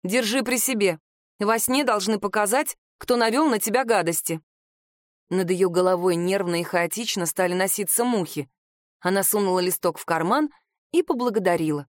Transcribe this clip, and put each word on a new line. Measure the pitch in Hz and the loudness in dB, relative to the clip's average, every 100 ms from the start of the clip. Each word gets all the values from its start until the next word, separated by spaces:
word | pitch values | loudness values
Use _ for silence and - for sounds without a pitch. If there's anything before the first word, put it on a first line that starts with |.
«Держи | 180 240 220 262 | 0 -2 0 -2
при | 247 254 | 0 -2
себе. | - 233 196 160 _ _ _ _ | -2 0 0 0 _ _ _ _
Во | 208 226 | -2 0
сне | - 262 | 0 0
должны | 254 214 190 214 | 2 0 0 -2
показать, | 202 214 202 254 311 - _ _ | -2 0 0 0 -2 -8 _ _
кто | - 247 | -2 2
навёл | 226 240 311 | 2 4 2
на | 220 | 2
тебя | - 247 | 0 0
гадости». | 247 214 165 165 - 160 _ _ _ _ _ _ _ _ _ | 2 2 2 -2 -4 -8 _ _ _ _ _ _ _ _ _
Над | 185 180 | -2 0
её | 185 185 | 2 2
головой | 170 180 180 185 175 | 4 2 2 2 2
нервно | 175 196 175 170 | 0 0 0 -2
и | |
хаотично | 170 180 170 - 226 202 170 | 0 0 0 -2 -6 -4 -4
стали | - 180 | -2 -2
носиться | 180 190 - 202 - | 0 -2 -2 -2 0
мухи. | 247 226 165 - 135 _ _ _ _ _ | 0 0 -2 -6 -10 _ _ _ _ _
Она | 180 196 | 0 0
сунула | 185 208 196 185 | 0 0 0 0
листок | 180 - 180 156 | 0 -2 -4 -4
в | - | -4
карман | 165 170 254 302 _ _ _ _ | -2 0 0 0 _ _ _ _
и | 330 | -2
поблагодарила. | - 262 247 214 180 170 156 147 139 | 0 -2 0 0 0 0 0 -4 -6